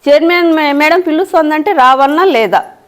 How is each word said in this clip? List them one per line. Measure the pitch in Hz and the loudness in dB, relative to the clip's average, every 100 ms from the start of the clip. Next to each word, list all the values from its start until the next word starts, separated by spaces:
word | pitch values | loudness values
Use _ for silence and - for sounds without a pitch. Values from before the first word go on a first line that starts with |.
| - | 2
చైర్మన్ | 294 330 349 339 | 2 2 0 0
మే-, | 311 302 | 0 -2
మేడం | 285 302 349 | 0 0 0
పిలుస్తుందంటే | 359 311 370 339 302 311 311 | 0 -4 -2 -2 -2 -2 -2
రావాలన్నా | 359 254 262 277 302 | 2 2 2 0 0
లేదా? | 381 254 214 160 - - | 0 0 0 -2 -4 -20